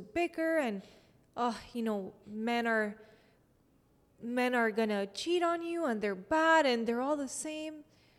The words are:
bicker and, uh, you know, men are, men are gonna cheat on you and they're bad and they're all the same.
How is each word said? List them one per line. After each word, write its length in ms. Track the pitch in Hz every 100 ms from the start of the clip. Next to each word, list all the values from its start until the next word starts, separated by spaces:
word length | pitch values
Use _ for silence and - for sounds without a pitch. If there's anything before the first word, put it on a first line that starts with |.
| 190
bicker 440 | 339 339 330 320 320
and, 220 | 247 196 - - - _ _ -
uh, 180 | 240 208 -
you 80 | 240
know, 320 | 226 208 190 - -
men 400 | 214 226 233 233
are, 300 | 220 208 208 - - _ _ _ _ _ _ _ _ _ _
men 340 | 233 247 247 247
are 160 | 226
gonna 360 | 214 220 202 196
cheat 360 | - 330 349
on 180 | 339 339
you 240 | 339 339 311
and 160 | 214
they're 140 | 208 185
bad 500 | 185 311 320 320 277
and 220 | 240 226
they're 140 | 233
all 160 | 269 294
the 100 | 262
same. 560 | - 311 311 311 302 - _ _